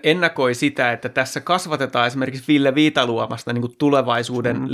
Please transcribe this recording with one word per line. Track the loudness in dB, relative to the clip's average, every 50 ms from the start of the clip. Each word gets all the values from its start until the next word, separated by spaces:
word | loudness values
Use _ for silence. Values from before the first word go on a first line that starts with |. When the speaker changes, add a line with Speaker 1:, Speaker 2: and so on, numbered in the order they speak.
Speaker 1:
ennakoi | 2 2 2 2 2 -2 0 0 0 0 0
sitä, | 0 -2 -2 0 0 -2 -2
että | -2 -4 -6 -4
tässä | -2 -2 -2 -2 -4 -8
kasvatetaan | -2 -2 -2 -2 -2 -4 -4 -4 -4 -2 0 0 0
esimerkiksi | 0 0 -2 -4 -4 -6 -6 0 2
Ville | 4 4 4 4 4
Viitaluomasta | 4 4 4 4 2 0 0 0 -2 -2 -4 -6 -8 -6 -6
niinku | -4 -4 -4 -4
tulevaisuuden | -2 0 2 4 4 4 2 2 0 -2 -2 -4 -4 -2 -2 -2 -2
Speaker 2:
Mm, | -2
mm. | -4 -2